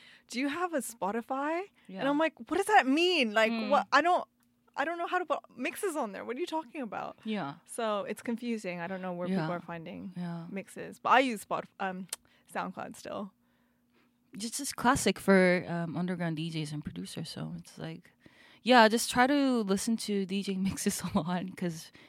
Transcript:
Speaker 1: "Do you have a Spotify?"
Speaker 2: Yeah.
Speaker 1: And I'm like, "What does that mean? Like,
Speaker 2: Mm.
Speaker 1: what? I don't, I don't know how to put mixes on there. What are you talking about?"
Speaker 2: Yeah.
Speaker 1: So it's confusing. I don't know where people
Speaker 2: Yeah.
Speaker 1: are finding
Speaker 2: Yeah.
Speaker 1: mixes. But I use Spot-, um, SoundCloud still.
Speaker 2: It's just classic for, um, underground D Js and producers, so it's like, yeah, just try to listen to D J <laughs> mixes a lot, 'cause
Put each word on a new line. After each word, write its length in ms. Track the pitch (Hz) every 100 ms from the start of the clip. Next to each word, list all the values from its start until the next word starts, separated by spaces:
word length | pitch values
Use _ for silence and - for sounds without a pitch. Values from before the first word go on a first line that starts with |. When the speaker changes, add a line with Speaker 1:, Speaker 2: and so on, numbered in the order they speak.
| - - _
Speaker 1:
"Do 100 | 226
you 100 | 277
have 240 | 302 359
a 80 | 311
Spotify?" 800 | - - 185 226 226 269 285 330 392 _ -
Speaker 2:
Yeah. 120 | 190
Speaker 1:
And 60 | 262
I'm 80 | 285
like, 140 | 320 - 233
"What 100 | 311
does 100 | 392
that 180 | 415 262
mean? 460 | 285 359 349 233
Like, 180 | 208 220
Speaker 2:
Mm. 180 | 233 214
Speaker 1:
what? 160 | 277 -
I 100 | 269
don't, 240 | 330 349 - _ _ _ _ -
I 100 | 285
don't 120 | 339
know 100 | 339
how 120 | 359
to 60 | 349
put 140 | - - -
mixes 400 | 269 - 403 302
on 160 | 233
there. 100 | 190 208
What 120 | 247
are 20 |
you 80 | 349
talking 340 | 320 320 311
about?" 380 | 233 180 - - 220
Speaker 2:
Yeah. 300 | 214 143 - -
Speaker 1:
So 400 | - 226 208 190
it's 140 | 208
confusing. 560 | - 233 240 220 190 175
I 80 | 170
don't 140 | 190
know 100 | 185
where 140 | 175 180
people 160 | 190
Speaker 2:
Yeah. 140 | 160 175
Speaker 1:
are 40 |
finding 520 | 175 170 165 180 190 175
Speaker 2:
Yeah. 280 | 175 170 170
Speaker 1:
mixes. 480 | 190 - - 170 202
But 100 | -
I 100 | 233
use 220 | 269 214
Spot-, 260 | - 165 - -
um, 280 | 196 185 185 - _ _ _
SoundCloud 440 | 202 175 185 - -
still. 380 | - - 196 - _ _ _ _ _ _ _ _ _
Speaker 2:
It's 240 | - 220 -
just 180 | 277 -
classic 440 | 240 269 220 190
for, 440 | - 196 185 180 -
um, 280 | 170 165 -
underground 420 | 175 180 170 156
D 120 | 165
Js 220 | 160 151
and 100 | 151
producers, 460 | 147 175 185 - 165
so 240 | - 156 170
it's 200 | - -
like, 360 | 160 165 - _ - - - -
yeah, 240 | - 247 220
just 220 | 226 -
try 160 | 247 247
to 360 | 285 277 247
listen 340 | 202 196 - 226 -
to 180 | 202 190
D 180 | 196
J 120 | 196 190
<laughs> 100 | 190
mixes 320 | - - -
a 160 | 175 196
lot, 260 | 160 180 185 -
'cause 340 | 180 165 - -